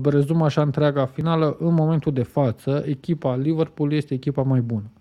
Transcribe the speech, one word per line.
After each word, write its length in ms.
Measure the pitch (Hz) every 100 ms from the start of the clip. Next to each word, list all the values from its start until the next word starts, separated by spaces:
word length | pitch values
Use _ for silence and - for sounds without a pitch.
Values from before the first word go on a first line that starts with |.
rezum 380 | 143 143 139 165
așa 200 | 151 151
întreaga 440 | 147 135 147 143 131
finală, 500 | - 160 165 151 -
în 160 | 170
momentul 380 | 170 156 160 156
de 100 | 131
față, 600 | 117 - 131 107 - 143 151
echipa 500 | 139 - 151 135 127
Liverpool 560 | 147 160 160 - 147
este 220 | 151 147
echipa 280 | 131 147 139
mai 180 | 131 131
bună. 300 | 120 113 107 -